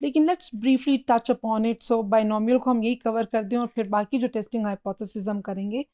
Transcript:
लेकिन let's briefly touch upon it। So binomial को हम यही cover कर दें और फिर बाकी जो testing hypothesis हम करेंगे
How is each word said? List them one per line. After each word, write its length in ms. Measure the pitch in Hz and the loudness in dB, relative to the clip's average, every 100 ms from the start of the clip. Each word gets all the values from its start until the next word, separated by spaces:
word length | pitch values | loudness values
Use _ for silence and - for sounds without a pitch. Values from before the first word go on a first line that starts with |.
लेकिन 280 | 285 302 311 | 0 4 4
let's 240 | 349 - | 2 -4
briefly 440 | 214 240 262 285 269 262 | -2 2 2 2 0 2
touch 200 | 233 - | 2 2
upon 440 | 240 220 220 226 | -2 0 0 0
it। 80 | 226 | -2
So 220 | - 233 | 0 0
binomial 560 | 202 220 214 214 220 247 | 2 2 2 2 2 2
को 100 | 254 | 2
हम 140 | 240 | 0
यही 100 | 220 | 0
cover 300 | 247 233 226 | -2 -2 -2
कर 200 | 220 226 | -2 -2
दें 120 | 196 240 | -2 -4
और 100 | 233 | -4
फिर 220 | 233 202 | -4 -2
बाकी 300 | 208 208 269 | -2 0 -2
जो 100 | 240 | -2
testing 360 | 214 202 233 | -4 -4 -4
hypothesis 640 | 208 196 202 196 202 214 196 | -4 -4 -8 -8 -10 -8 -6
हम 120 | 208 | -6
करेंगे 460 | 196 190 202 240 285 | -6 -6 -6 -6 -8